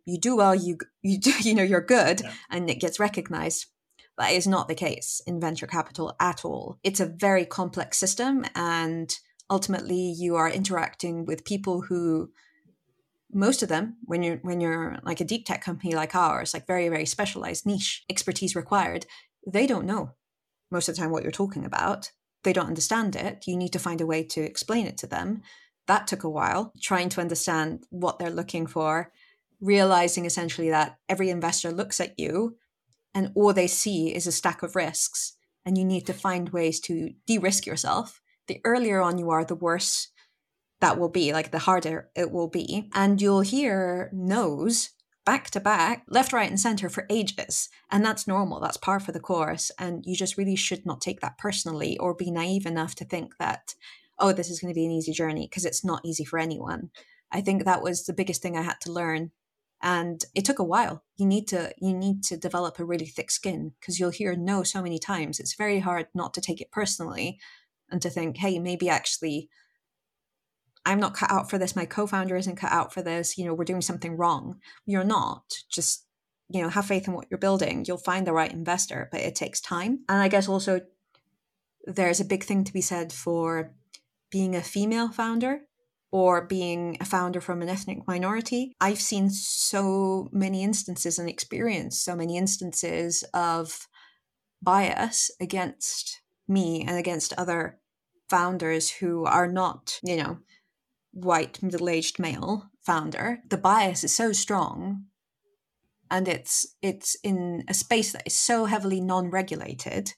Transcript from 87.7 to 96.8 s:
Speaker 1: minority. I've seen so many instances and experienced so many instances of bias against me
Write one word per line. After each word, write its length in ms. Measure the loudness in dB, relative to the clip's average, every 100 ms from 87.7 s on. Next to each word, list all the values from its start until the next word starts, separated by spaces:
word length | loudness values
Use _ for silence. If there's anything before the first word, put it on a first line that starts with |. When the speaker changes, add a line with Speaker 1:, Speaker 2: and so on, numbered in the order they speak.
| -4 -6 -8 -4
Speaker 1:
minority. 640 | -2 0 -2 -2 -2 -4 0
I've 220 | 0 2
seen 280 | 0 2 2
so 1000 | 2 -4 -2 0 0 0 2 2 0 -2
many 320 | 0 0 0
instances 560 | 0 0 -2 -4 -2 -2
and 80 | -2
experienced 760 | -6 -6 -2 0 -2 -2 -4
so 140 | -4 -2
many 220 | -2 0
instances 880 | 0 0 -4 -4 -2 -2 -2 -2 -2
of 560 | 0 2 0 -2 -8 -16 _ -20 _ _ _ _ -4
bias 680 | 4 6 4 2 0 0 -2 -2
against 800 | -4 -2 -4 -4 -6 -6 -8 -10 _ _ 0
me 340 | 2 2 0